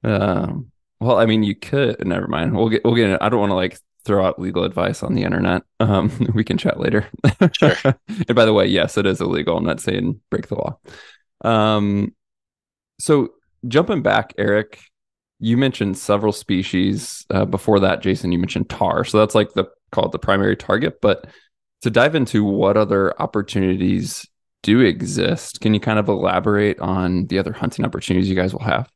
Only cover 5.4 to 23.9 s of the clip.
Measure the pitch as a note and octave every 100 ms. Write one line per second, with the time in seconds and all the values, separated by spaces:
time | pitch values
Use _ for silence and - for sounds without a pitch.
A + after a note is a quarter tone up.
5.4 | F#2 F2+ - _ A2 G2 G2+ - A#2+ G#2+
6.4 | A2 - - - - A2+ - - - -
7.4 | F3+ - D3+ - C3+ C3 _ G#3+ - A#2+
8.4 | A2+ G#2+ G2 F#2+ D#2+ - G2 E2+ E2 F2
9.4 | D2 E2+ E2+ D2+ - G2 F#2+ - _ -
10.4 | - - - - - - - _ _ _
11.4 | A2 A2+ G#2+ G#2+ G2+ G2+ G2+ - _ _
12.4 | _ _ _ _ _ _ - D3+ B2+ _
13.4 | _ _ B2 B2+ F3 F#3+ G#2+ G#2 G#2+ -
14.4 | G2+ G#2 G#2 - _ _ _ _ _ _
15.4 | A2+ A#2+ C3+ - G2+ F#2+ - G2+ G#2+ G#2
16.4 | - F#2+ F#2+ F#2 G2 G#2 - - - F#2+
17.4 | F#2+ G2 - G#2 F#2+ F2 F#2+ F#2 F2+ F2
18.4 | F2 - - - F#2 - - G#2+ G#2+ A2
19.4 | G#2 - F#2+ _ _ - F#2 - - G2
20.4 | G2 G2 - G#2 D#3 - G#2 F#2+ - -
21.4 | _ _ _ _ B2 A#2 C3+ D#3 B2+ A2
22.4 | G#2 G2 F#2+ G#2 G#2 G2+ F#2+ - - G#2+
23.4 | G#2 G#2+ F#2+ F#2+ F#2+